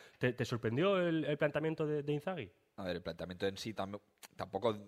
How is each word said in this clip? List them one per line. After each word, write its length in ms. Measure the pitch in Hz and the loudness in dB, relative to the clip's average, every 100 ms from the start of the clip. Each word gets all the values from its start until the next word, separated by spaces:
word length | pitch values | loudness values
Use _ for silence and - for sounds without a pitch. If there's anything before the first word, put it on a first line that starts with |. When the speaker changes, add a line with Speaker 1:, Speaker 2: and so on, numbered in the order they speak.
| - - | -16 0
Speaker 1:
¿Te, 160 | 127 | 0
te 100 | 120 | 2
sorprendió 540 | 117 117 113 123 190 190 | 0 0 2 4 4 4
el, 260 | 175 160 | 4 2
el 140 | 143 151 | 2 2
planteamiento 480 | 156 151 156 160 151 | 2 2 0 0 0
de, 160 | 151 | 0
de 100 | 143 | 0
Inzaghi? 400 | 147 190 180 95 - _ - | -2 -2 -4 -8 -12 _ -6
Speaker 2:
A 80 | |
ver, 120 | 95 85 | -4 -4
el 60 | |
planteamiento 440 | 85 82 85 90 98 | -4 -6 -6 -2 0
en 100 | 98 | 0
sí 160 | 117 | -4
tam-, 260 | 104 98 101 - _ - - | -4 -4 -6 -12 _ -16 -10
tampoco 400 | - 98 113 104 | -4 0 2 0